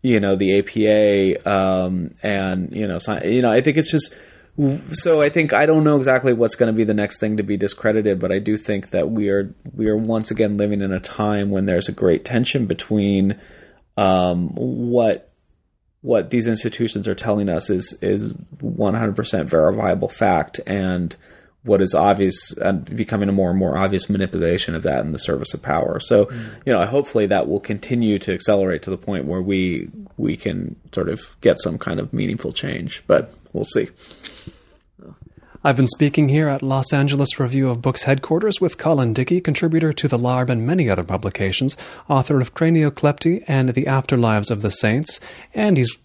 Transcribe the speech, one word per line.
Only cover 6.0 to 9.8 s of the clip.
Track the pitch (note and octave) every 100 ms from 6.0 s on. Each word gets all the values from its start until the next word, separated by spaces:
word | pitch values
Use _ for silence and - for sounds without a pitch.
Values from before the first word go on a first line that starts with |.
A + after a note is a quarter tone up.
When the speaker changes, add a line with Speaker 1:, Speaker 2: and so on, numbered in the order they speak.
| C3+ C3 C3
Speaker 1:
what's | A#2 A2+
gonna | - A#2
be | A2
the | G#2+
next | G#2+ G2+ -
thing | A2 G#2+
to |
be | G2+ G2+
discredited, | G2+ - A2 G#2+ G#2+ F#2+
but | F#2
I | F#2+
do | G#2+ G#2+
think | - G2+ F#2
that | F2+ D2+
we | A2 G#2
are, | G2 G2 - C3
we | -